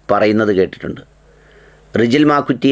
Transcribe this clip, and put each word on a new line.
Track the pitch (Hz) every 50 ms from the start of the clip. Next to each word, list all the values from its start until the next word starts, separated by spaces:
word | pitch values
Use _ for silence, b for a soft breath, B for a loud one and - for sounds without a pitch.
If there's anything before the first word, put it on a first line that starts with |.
| _ -
പറയുന്നത് | 101 101 107 107 107 107 110 104 98
കേട്ടിട്ടുണ്ട്. | 92 92 82 - - 90 92 - - - - _ _ b b b b b b b b b b b b b b -
റിജിൽ | 104 117 120 120 151 151
മാക്കുറ്റി | 147 147 143 127 - 135 120 - 139